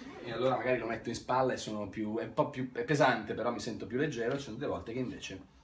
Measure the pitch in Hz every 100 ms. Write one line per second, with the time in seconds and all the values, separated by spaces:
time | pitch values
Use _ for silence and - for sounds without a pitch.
0 | - - - 113 131 127 123 123 110 113
1 | - 110 - 127 131 117 - 107 101 98
2 | 107 110 113 - - 131 127 - 120 143
3 | 139 120 107 110 113 113 - 104 - 123
4 | 156 120 117 139 127 110 139 92 92 120
5 | 120 - - 95 - -